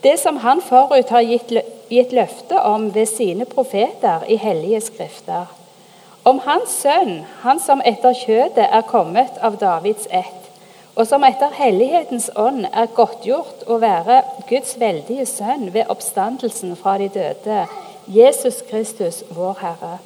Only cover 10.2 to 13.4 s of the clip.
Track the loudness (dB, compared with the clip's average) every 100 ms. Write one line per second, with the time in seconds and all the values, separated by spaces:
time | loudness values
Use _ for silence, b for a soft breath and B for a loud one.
10.2 | -4 -14 -20 B B B B -2 2 4
11.2 | 4 4 -2 2 0 2 2 0 -2 -6
12.2 | -6 -2 -2 0 -4 -2 -2 2 2 0
13.2 | -4 -4